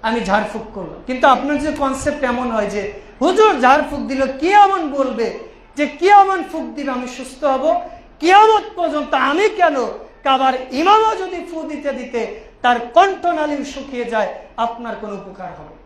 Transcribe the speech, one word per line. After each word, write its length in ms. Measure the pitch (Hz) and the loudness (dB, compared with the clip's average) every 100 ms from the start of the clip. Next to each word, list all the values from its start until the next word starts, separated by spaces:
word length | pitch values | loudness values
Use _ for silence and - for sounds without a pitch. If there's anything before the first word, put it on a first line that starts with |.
আমি 180 | 226 233 185 | -2 -4 0
ঝাড়ফুঁক 360 | 208 208 220 - | 0 -2 -8 -12
করলাম, 300 | 196 165 - - | -12 -12 -12 -8
কিন্তু 200 | 254 285 | 2 4
আপনার 320 | 262 277 294 | 4 0 -2
যে 120 | 302 | -4
কনসেপ্ট 520 | 294 269 262 294 285 | -4 -4 -2 -4 -2
এমন 280 | 254 240 247 | -4 -2 -2
হয় 180 | 220 202 | -2 -2
যে, 240 | 202 196 - - - | -4 -6 -10 -20 -2
"হুজুর 400 | 285 370 427 302 | 0 4 4 6
ঝাড়ফুঁক 380 | 254 294 285 285 | 4 4 2 -8
দিল, 260 | 226 269 262 269 | -6 -2 -2 -2
কি 140 | 320 | 4
এমন 380 | 415 392 381 311 | 6 6 4 -2
বলবে 500 | 277 262 220 220 - - - - - | -2 -2 -2 -4 -6 -16 -20 -16 -4
যে 120 | 294 | -4
কি 200 | - 359 | 0 6
এমন 360 | 403 392 370 - | 6 6 0 -4
ফুঁক 120 | 320 | -8
দিবে 280 | 240 262 277 | -10 -8 -6
আমি 160 | 247 247 | -6 -8
সুস্থ 360 | - 254 - | -12 -16 -4
হব? 380 | 294 262 294 349 - - - - | -2 0 0 -2 -4 -18 -20 -4
কিয়ামত 440 | 330 392 427 427 427 - | 4 6 8 4 0 -4
পর্যন্ত 380 | 330 294 262 | -2 -2 -2
আমি 360 | 269 262 311 427 | 0 2 2 0
কেন, 360 | - 339 277 220 - - - | 2 2 2 -4 -8 -18 -6
কাবার 300 | 277 262 269 254 254 | 0 2 2 0 -6
ইমামও 440 | 262 349 427 440 392 | 0 4 4 4 -2
যদি 300 | 370 349 - | -6 -8 -10
ফু 180 | 320 311 | -10 -10
দিতে 240 | 294 285 | -6 -6
দিতে 460 | 247 233 240 214 - - - | -6 -6 -6 -6 -10 -18 -2
তার 180 | 247 240 | 0 0
কণ্ঠনালী 840 | 233 330 392 370 349 320 302 285 247 | 2 4 4 2 -2 -2 -2 -4 -6
শুকিয়ে 400 | 277 - 247 233 | -12 -10 -8 -4
যায়, 280 | 226 190 - - - | -2 -2 -6 -14 -6
আপনার 380 | 233 233 233 208 | -4 -4 -10 -10
কোনো 120 | 208 | -10
উপকার 340 | 196 185 - 180 | -12 -12 -14 -14
হবে?" 260 | 151 151 - | -14 -20 -20